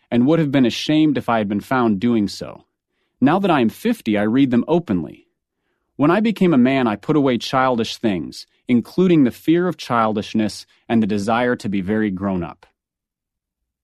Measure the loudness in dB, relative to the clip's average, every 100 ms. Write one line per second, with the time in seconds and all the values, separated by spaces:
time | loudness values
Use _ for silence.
0 | -4 0 2 2 2 2 2 0 -2 2
1 | 2 0 0 -2 0 -4 -2 0 0 0
2 | 0 0 -2 -6 -14 -16 _ _ _ _
3 | _ -2 0 2 2 2 0 -2 -4 -4
4 | -2 0 0 2 2 2 0 -2 0 -4
5 | -4 -14 _ _ _ _ _ _ _ -2
6 | 2 2 0 0 2 4 4 2 0 -4
7 | -2 0 2 -2 -2 0 0 0 -4 -4
8 | -4 -4 -6 -14 -20 _ 0 0 0 0
9 | 4 4 2 0 0 2 2 -4 -4 0
10 | 0 -2 -4 -2 -2 -4 -20 _ -2 0
11 | 0 -2 0 0 0 -2 -4 -6 -2 -2
12 | -2 -2 -4 -4 -6 -12 _ _ _ _
13 | _ _ _ _ _ _ _ _